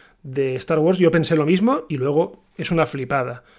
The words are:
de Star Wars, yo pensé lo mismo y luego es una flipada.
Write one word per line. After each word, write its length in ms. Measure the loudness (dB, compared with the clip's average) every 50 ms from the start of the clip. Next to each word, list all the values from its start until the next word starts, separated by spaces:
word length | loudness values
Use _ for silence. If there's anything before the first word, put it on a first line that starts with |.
| -20 _ _ _ -16
de 320 | -8 -4 -2 -2 -2 -4
Star 240 | -4 -4 -2 0 2
Wars, 200 | 2 2 2 4
yo 100 | 4 4
pensé 260 | 4 2 2 2 0
lo 100 | 2 2
mismo 400 | 2 2 2 2 2 0 0 -2 -6
y 80 | -6 -4
luego 460 | -2 0 0 0 0 -2 -4 -14 _ _ _
es 160 | -10 -6 -2
una 140 | 0 0 0
flipada. 580 | 0 -2 -6 -6 -4 -2 -2 -4 -4 -8 -12 -18 _ _